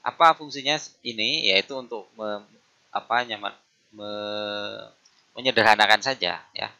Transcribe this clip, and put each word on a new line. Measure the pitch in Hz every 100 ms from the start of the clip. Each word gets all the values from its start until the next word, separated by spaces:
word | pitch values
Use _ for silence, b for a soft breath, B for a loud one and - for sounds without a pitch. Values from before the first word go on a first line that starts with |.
Apa | - - 165 156
fungsinya | 151 139 135 151 - _ 123
ini? | 113 110 156 -
Yaitu | 95 -
untuk | 135 120 113 92 113
me-, | 107 104 104 _ _ _ _
apa, | 101 - 120
nyaman, | 120 107 101 - _ _ _ 107
me-, | 104 104 104 104 104 104 104 107 110 _ _ _ _ -
menyederhanakan | 127 113 110 107 104 107
saja | 123 131 87 87 - -
ya | 107